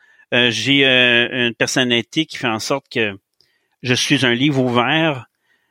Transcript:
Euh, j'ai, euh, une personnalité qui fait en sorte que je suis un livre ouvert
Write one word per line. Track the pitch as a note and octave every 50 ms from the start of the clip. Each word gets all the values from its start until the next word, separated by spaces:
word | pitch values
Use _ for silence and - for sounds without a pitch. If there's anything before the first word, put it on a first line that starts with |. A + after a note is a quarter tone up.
| _ _ _ _ _ - C3
Euh, | A#2+ B2 A#2+
j'ai, | G#2+ A2 G#2+ C3 C#3 C#3 C#3
euh, | C3+ B2+ B2+ B2 B2 A#2+ A#2+ A#2+ - - B2+ A#2+ A#2
une | A2+
personnalité | - C3 A2+ - C#3 B2+ A#2+ A#2+ A#2 A2+ - - D#3 D#3+
qui | - -
fait | - C#3 A#2+
en | A2 G#2+
sorte | - - C#3+ C3+ _ -
que | - A#2+ A2 G#2 G2 G2 _ _ _ _ _ _ _ _ _ _ _ -
je | - A#2+ B2
suis | - - - D3+ B2+ C3+
un | B2 A#2
livre | A#2+ C#3 D3+ C#3 C3+
ouvert | B2+ B2 A#2+ B2 A#2+ B2+ D3+ D#3+ E3 D#3+ C#3 B2 A#2 _ _ _ _ _ _ _ _ _